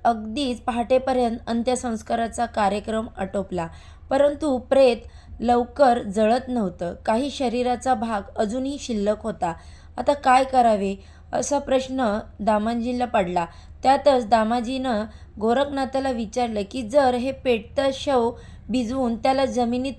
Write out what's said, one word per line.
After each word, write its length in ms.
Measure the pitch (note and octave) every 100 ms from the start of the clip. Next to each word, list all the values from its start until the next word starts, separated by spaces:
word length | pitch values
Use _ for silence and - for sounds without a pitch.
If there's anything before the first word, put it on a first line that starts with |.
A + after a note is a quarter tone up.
अगदीच 560 | - A3+ A3 A3+ C#4 A#3
पहाटेपर्यंत 760 | - A#3 A3+ C4 C4 B3+ A#3+ A#3 -
अंत्यसंस्काराचा 1000 | A#3 A#3 B3 B3+ A3 - A#3 A3+ - A#3
कार्यक्रम 600 | A3+ G3+ G#3 G3+ A3 A3+ -
आटोपला, 520 | G3 G3+ F#3+ F3+ E3 - - - -
परंतु 480 | C4+ C#4+ D4 D#4 B3+
प्रेत 380 | B3+ C4 C4 A#3 - - - -
लवकर 640 | A#3 A#3+ A#3+ - C4+ A#3+
जळत 460 | G3+ G3 G#3+ B3 B3+
नव्हतं. 460 | B3 G3 F3+ F3
काही 360 | F3+ - A3 C#4+
शरीराचा 640 | - B3+ A#3 B3 B3 C4
भाग 280 | B3+ A3+ G#3+ G3 -
अजूनही 400 | G#3+ B3 C4+ C#4+
शिल्लक 440 | - A3 G3+ G#3
होता. 320 | A3+ - F3+ D#3+ - - - -
आता 160 | A#3+
काय 320 | F#3+ C4 B3+
करावे 500 | C4 C4 A#3 G#3 G3 G3 - - -
असा 260 | - A#3+ C#4+
प्रश्न 600 | C#4 C4 C4 C4 A#3+ G#3 - -
दामाजींना 640 | G3+ G#3+ G#3+ A#3+ A#3 B3
पडला. 420 | B3 A#3 F3+ F3+ E3+ - - -
त्यातच 460 | B3+ C#4 C#4+ C4 A3
दामाजीनं 760 | A#3 A3 A#3+ A3+ C4 C4 G#3+ G#3+ - - -
गोरखनाथाला 720 | A3 A#3+ C#4 C#4 C4 C4+ C4+
विचारलं 520 | A#3+ G#3+ B3 A#3+ G#3+ G3+
की 120 | B3+
जर 320 | G#3+ C#4+ C4
हे 180 | B3 B3+
पेटतं 580 | C4+ C4 A#3 A3 - C4+
शव 400 | C4+ - C4 A#3 - - - -
भिजवून 480 | A#3 A3 C4+ B3 A3+
त्याला 280 | C4+ C4+
जमिनीत 480 | C4+ A3 A#3+ B3 C4+